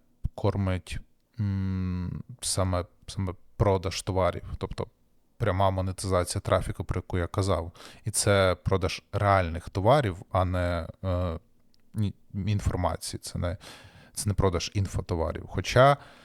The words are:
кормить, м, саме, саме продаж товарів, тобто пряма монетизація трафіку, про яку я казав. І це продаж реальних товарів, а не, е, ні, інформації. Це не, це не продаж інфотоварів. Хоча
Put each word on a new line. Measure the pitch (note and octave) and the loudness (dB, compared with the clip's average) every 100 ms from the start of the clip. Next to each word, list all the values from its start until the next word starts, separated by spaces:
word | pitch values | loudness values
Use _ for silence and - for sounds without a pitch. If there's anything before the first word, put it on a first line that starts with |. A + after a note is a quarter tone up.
| _ _ - - | _ _ -8 -2
кормить, | G#2 G2 F#2+ F#2 - G#2 - _ _ - | 0 0 0 -2 -4 -10 -10 _ _ -4
м, | G2+ G2 F#2+ F#2+ F#2 F2+ F2+ - - B2 | -2 0 -2 -2 -2 -4 -4 -8 -12 -10
саме, | - - F#2 F2+ F2 _ - | -4 -2 0 -2 -4 _ -12
саме | - F#2+ - - - | -6 -6 -6 -14 0
продаж | G#2 F#2+ F#2 - | 2 2 0 -4
товарів, | - F#2 F2 - - - | -4 0 0 0 -8 -8
тобто | F#2 - - _ _ _ _ _ | -8 -8 -10 _ _ _ _ _
пряма | G#2 F#2 G2 | 0 2 2
монетизація | F#2+ F#2 F2+ G2 F#2 F2 G2+ | 0 -4 -4 0 2 2 -4
трафіку, | - F2+ - - | 2 2 2 -6
про | F#2 F#2 | -4 -4
яку | - F2+ | -2 -4
я | E2+ | -2
казав. | - F#2+ E2 E2+ - - - G#2+ | 0 0 0 -2 -12 -20 -12 -6
І | |
це | - G#2+ G2 F#2 F2+ | 0 4 6 4 2
продаж | - F#2+ F2 - - | 0 0 0 -4 -8
реальних | G2+ G2+ G2 E2+ D#2+ - | 0 4 6 4 -4 -4
товарів, | G2+ G2+ D3 A2+ F2+ - | 0 4 4 4 -4 -2
а | F#2 F#2 | 0 2
не, | F2+ F2 E2+ - - | 2 0 -2 -6 -6
е, | F#2+ F2+ F2+ E2 - _ _ _ _ | -2 -2 -2 -6 -12 _ _ _ _
ні, | A2 G2+ - - | -4 -4 -4 -10
інформації. | G#2 F#2 G#2 - F2+ F2 - - F2+ | -4 0 0 0 0 -2 -4 -8 -10
Це | - F2 | -8 -6
не, | F2 E2 - - - - - | -4 -6 -12 -20 -20 -20 -14
це | - G#2 | -6 -2
не | |
продаж | G2 G2 E2+ - | 2 2 2 -2
інфотоварів. | G#2 F#2 - - E2+ D#2+ E2 - | -2 -2 -4 -2 -2 -2 -4 -6
Хоча | F#2+ - A#2+ C#3 C#3+ - - | -6 2 6 6 6 -2 -20